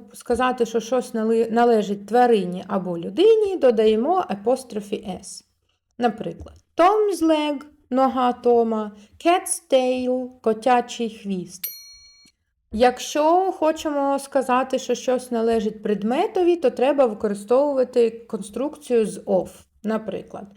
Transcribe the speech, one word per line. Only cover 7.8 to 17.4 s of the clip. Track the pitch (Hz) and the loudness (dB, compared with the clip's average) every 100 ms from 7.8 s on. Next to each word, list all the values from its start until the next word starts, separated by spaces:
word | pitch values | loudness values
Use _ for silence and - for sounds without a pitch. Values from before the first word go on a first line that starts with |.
| - | -4
нога | 254 262 240 247 | 0 2 2 -2
Тома, | 247 240 240 226 220 208 208 - - 330 | 0 2 4 2 -2 -6 -12 -20 -4 0
cat's | 370 370 - - | 0 0 -8 0
tail, | 262 254 254 254 254 254 - | 0 2 0 -2 -2 -4 -6
котячий | 226 220 262 247 240 - 226 | -2 0 2 2 0 -6 -8
хвіст. | 220 202 185 170 - - - - - _ _ _ _ _ _ _ | -8 -8 -6 -8 -12 -14 -14 -20 -20 _ _ _ _ _ _ _
Якщо | 214 247 247 - 302 302 349 381 | 2 2 2 -4 0 4 4 2
хочемо | 349 311 311 320 285 277 277 | 0 0 0 -2 -2 0 -2
сказати, | 269 277 254 247 247 262 | -2 -2 0 0 0 -4
що | - | -4
щось | 240 - 254 247 | -4 -2 -2 -2
належить | 233 226 226 214 214 | -2 0 0 -2 -4
предметові, | 208 208 208 269 427 381 349 339 | -4 -2 -2 -2 -2 0 2 2
то | 254 | 0
треба | - 247 285 247 | 0 2 2 2
використовувати | 208 214 202 | 0 -4 -4